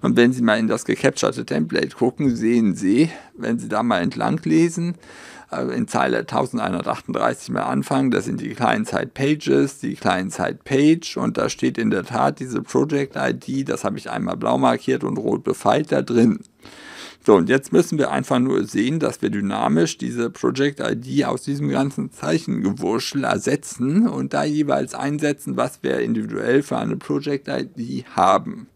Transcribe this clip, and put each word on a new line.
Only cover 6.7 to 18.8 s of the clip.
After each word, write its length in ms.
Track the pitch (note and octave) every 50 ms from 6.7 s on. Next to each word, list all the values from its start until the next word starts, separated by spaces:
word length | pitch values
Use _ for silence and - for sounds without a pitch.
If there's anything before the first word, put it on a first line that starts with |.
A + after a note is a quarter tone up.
| F2+ F2 - - - - - - - - - A#2+ - - - -
mal 120 | - - -
anfangen, 460 | - B2+ - C#3 - D3 C3+ C3+ C3
das 160 | A#2+ F#2 -
sind 160 | - - -
die 140 | - A2 -
Client-Side-Pages, 1200 | - A#2+ A#2 A2+ G#2+ G#2+ - - - - - _ - C#3 C#3 D3+ D3+ - D3 C3+ C#3 C#3 C#3 - -
die 160 | - - -
Client-Side-Page 1200 | - - - F#2 F#2 F#2 F#2+ - - - - - - _ - C3+ C3+ C#3+ D3+ D#3+ E3 D#3+ - - -
und 200 | B2 A2+ A#2 -
da 120 | - A2
steht 280 | - - - B2+ B2 -
in 140 | A#2 G#2+
der 120 | G#2+ G2 F2+
Tat 360 | - B2 A#2 B2+ C#3 - -
diese 240 | C3 B2+ B2 - -
Project-I 720 | - - B2+ C3+ D3 D#3+ C#3 C#3 C3+ - C#3 C3+ C3 B2
D, 280 | B2 - - C3 C3+ C3+
das 200 | C#3 - - -
habe 160 | G2+ G2+ -
ich 100 | - -
einmal 280 | A#2 A#2+ - F#2 F2 -
blau 200 | - A2 A#2+ C3
markiert 460 | C3 B2+ B2 A#2 - - B2+ - -
und 140 | - - A2+
rot 260 | A2 A#2 - - -
befeilt 480 | - - - - G#2 A2 C#3 D#3 -
da 100 | - C#3
drin. 380 | C3+ - A2+ A#2+ A#2 A#2+ G#2 - - - _ _ - - - - - - - - - - - _ _
So, 120 | - A2
und 140 | F#2+ E2+ -
jetzt 220 | B2 C3+ C#3 -
müssen 280 | - D#3+ E3+ - - D3+
wir 100 | C3+ -
einfach 300 | - C#3 C3+ - C#3 B2+
nur 260 | B2 C3 - G2 F2
sehen, 340 | - - -